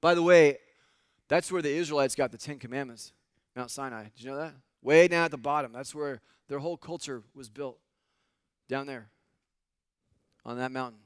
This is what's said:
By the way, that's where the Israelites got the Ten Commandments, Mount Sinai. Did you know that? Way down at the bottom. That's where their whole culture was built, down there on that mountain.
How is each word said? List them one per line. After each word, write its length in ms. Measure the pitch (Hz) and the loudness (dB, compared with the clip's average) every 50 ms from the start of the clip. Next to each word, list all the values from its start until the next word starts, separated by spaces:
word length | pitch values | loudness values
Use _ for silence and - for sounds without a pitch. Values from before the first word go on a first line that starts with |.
By 120 | - 165 175 | 4 4 4
the 80 | 175 | 4
way, 380 | 165 175 180 170 160 147 139 - _ _ _ _ _ _ _ _ _ _ _ _ _ _ | 6 8 10 10 10 8 6 2 _ _ _ _ _ _ _ _ _ _ _ _ _ _
that's 220 | 143 170 175 - | 0 0 0 0
where 120 | 180 180 | -4 -4
the 80 | 160 147 | -2 -2
Israelites 440 | 139 160 175 151 151 147 139 131 - | -2 -2 -4 -2 0 0 0 0 0
got 180 | - 139 123 | -2 -4 -4
the 60 | - 113 | -4 -10
Ten 220 | - - 147 135 | -14 -14 -14 -14
Commandments, 540 | 123 120 120 135 139 127 117 110 - - _ _ _ _ _ _ _ _ _ | -14 -10 -8 -8 -8 -10 -12 -18 -20 -20 _ _ _ _ _ _ _ _ _
Mount 160 | 127 127 120 | -10 -10 -8
Sinai. 320 | - - 139 135 120 110 107 | -8 -10 -8 -10 -10 -10 -14
Did 200 | 107 _ - 113 | -16 _ -16 -14
you 80 | 131 | -10
know 60 | 139 139 | -8 -8
that? 160 | 156 165 147 139 _ _ _ _ | -10 -10 -12 -18 _ _ _ _
Way 260 | _ 131 147 160 175 175 | _ 6 8 8 8 8
down 160 | 175 170 165 | 6 2 0
at 60 | 165 | 0
the 60 | 147 135 | -2 -6
bottom. 340 | 113 143 147 151 139 120 | -4 -2 -2 -2 -2 -4
That's 240 | 113 123 139 - - | -8 -12 -14 -12 -10
where 240 | 151 147 143 135 - _ _ _ _ _ _ | -8 -8 -8 -8 -10 _ _ _ _ _ _
their 100 | 139 120 | -10 -6
whole 160 | 135 165 175 | -6 -6 -8
culture 480 | 156 - - 165 175 - - 135 120 107 113 _ | -8 -10 -12 -12 -10 -10 -10 -10 -12 -12 _ _
was 140 | 139 135 113 | -20 -20 -20
built, 320 | 104 139 143 131 120 _ _ _ _ _ _ _ _ _ _ _ _ _ _ _ _ _ _ _ | -12 -10 -10 -10 -10 _ _ _ _ _ _ _ _ _ _ _ _ _ _ _ _ _ _ _
down 180 | 127 135 139 | -6 -6 -4
there 240 | 143 135 123 110 107 _ _ _ _ _ _ _ _ _ _ _ _ _ _ _ _ _ _ _ _ _ _ _ _ _ _ _ | -6 -12 -14 -14 -18 _ _ _ _ _ _ _ _ _ _ _ _ _ _ _ _ _ _ _ _ _ _ _ _ _ _ _
on 140 | 117 120 123 | -12 -8 -6
that 160 | 127 127 131 | -6 -6 -6
mountain. 260 | 131 131 123 113 107 107 | -6 -8 -8 -10 -18 _